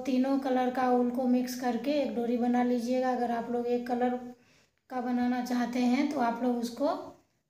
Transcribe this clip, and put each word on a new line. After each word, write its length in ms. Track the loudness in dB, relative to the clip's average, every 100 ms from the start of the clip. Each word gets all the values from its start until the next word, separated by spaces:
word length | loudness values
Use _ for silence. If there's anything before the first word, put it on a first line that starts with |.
तीनों 360 | 0 2 2 2
कलर 320 | 2 2 2
का 180 | 2 2
ऊल 200 | 4 2
को 160 | 0 2
mix 320 | 2 0 -4
करके 320 | -4 -2 0
एक 220 | 0 0
डोरी 220 | -2 0 0
बना 240 | 2 2
लीजिएगा। 480 | 2 0 0 0 0
अगर 180 | 0 -2
आप 180 | -2 -2
लोग 160 | -4 0
एक 180 | -2 -2
कलर 300 | -2 0 -2 -8 -16 _ _ _ _ _
का 100 | -6
बनाना 440 | -2 0 0 0
चाहते 340 | -2 -2 -2 0
हैं 300 | 2 2 2
तो 100 | 2
आप 220 | 0 0
लोग 160 | 0 -2
उसको 300 | -4 -2 -2 -2 -6 -16 _ _ _